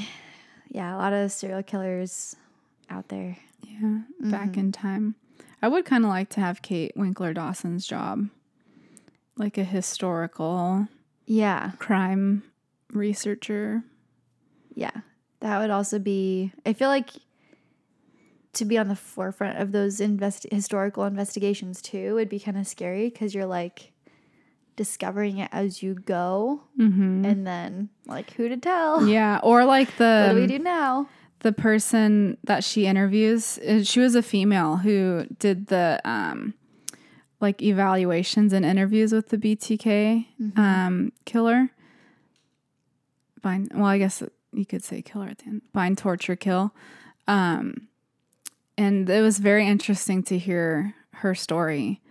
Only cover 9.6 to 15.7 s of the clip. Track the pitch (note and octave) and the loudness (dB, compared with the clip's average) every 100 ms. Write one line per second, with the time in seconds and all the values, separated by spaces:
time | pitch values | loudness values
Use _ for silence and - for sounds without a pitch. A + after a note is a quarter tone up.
9.6 | F#3+ F#3+ - - F#3 E3 E3 - D#3+ F3+ | -4 -4 -6 -6 -4 -4 -6 -6 -4 -2
10.6 | F3 F#3+ G#3 - _ _ - A3 G#3 F3 | 0 0 -2 -8 _ _ -2 2 2 0
11.6 | - - - F#3+ F#3 F#3+ G3 G3+ - _ | -6 -10 -2 0 2 0 0 -2 -4 _
12.6 | _ _ _ G#3 G#3 G#3 G3+ G#3 - G#3 | _ _ _ -4 -4 -4 -6 -6 -6 -6
13.6 | G#3+ A3 A#3 _ _ _ _ _ _ _ | -4 -6 -6 _ _ _ _ _ _ _
14.6 | _ - - A3 - _ _ _ G#3+ G3+ | _ -10 -10 -10 -18 _ _ _ -4 -2
15.6 | G#3+ | 0